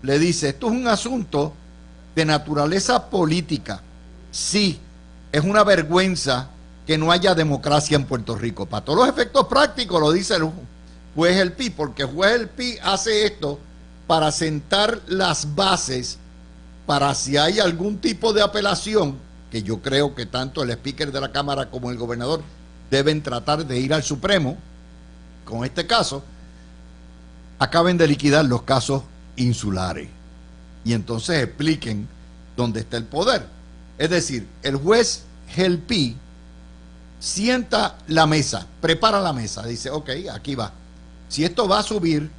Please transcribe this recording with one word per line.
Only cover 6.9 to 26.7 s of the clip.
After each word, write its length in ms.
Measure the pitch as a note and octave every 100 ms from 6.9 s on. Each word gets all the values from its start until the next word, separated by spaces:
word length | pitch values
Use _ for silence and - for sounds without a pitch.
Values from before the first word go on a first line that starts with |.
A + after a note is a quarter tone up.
| D#3
no 140 | D#3+
haya 240 | F3 F#3+
democracia 640 | E3+ D#3 C#3 D3 D3 D3 D3
en 100 | B2+
Puerto 300 | C3 G#2+ A2+
Rico. 280 | A#2 G2+
Para 200 | G2 G#2+
todos 160 | - D#3+
los 80 | B3+
efectos 380 | - A#3+ C#4 -
prácticos, 520 | A#3+ D4 C#4 A3+ F3
lo 120 | D3+
dice 240 | E3+ G3 G3
el 80 |
ju-, 80 | D#3+ E3+ B2 - - - -
juez 220 | D3+ E3+ F#3
Gelpi, 320 | F#3 - B3+
porque 340 | D3+ D3+ A#2
el 60 | C3+
juez 300 | C#3+ G3 A#3+
Gelpi 400 | G#3+ - B3 A#3
hace 440 | F3 G3 - G#3+ G#3+
esto 320 | G#3 D3 C#3+ - - - - -
para 260 | D#3+ D#3
sentar 680 | D3 D#3+ D3+ - G3 G#3+ A3+ -
las 460 | F#3+ F#3 D#3 D3+
bases 640 | D3 G3 F3+ - B2+ B2 - - - - - - - -
para 280 | C#3+ C#3
si 220 | C3+ - C#3+
hay 220 | D#3 G#3
algún 400 | G3 E3+ G3 G#3+
tipo 340 | E4+ F#3+ A3+
de 80 | G#3+
apelación, 800 | G3+ G#3 G3+ G3 G3+ G#3+ D#3 C3+ - - -
que 120 | A#2
yo 200 | G2 A2
creo 320 | C#3 C#3 C#3+
que 100 | C#3+
tanto 380 | - B2 C3+ C#3
el 80 | C3
speaker 420 | A#2 C#3 C#3 D3+
de 80 | C3+
la 120 | C3+
Cámara 360 | C#3 C#3+ C#3 C3
como 220 | B2+ B2
el 80 | B2
gobernador 440 | A#2 A#2+ B2 D#3+ D#3 - - - -
deben 320 | C3+ C#3 D#3
tratar 440 | D3 A#2+ A#2 D3+ D#3
de 120 | B2
ir 140 | C3
al 120 | D#3
Supremo 520 | C#3+ C#3 F3+ G3 C#3 - - - - - - - - -
con 200 | - A#2
este 220 | B2 C#3+ F3+
caso, 360 | A#3 F#3 C#3 - - - - -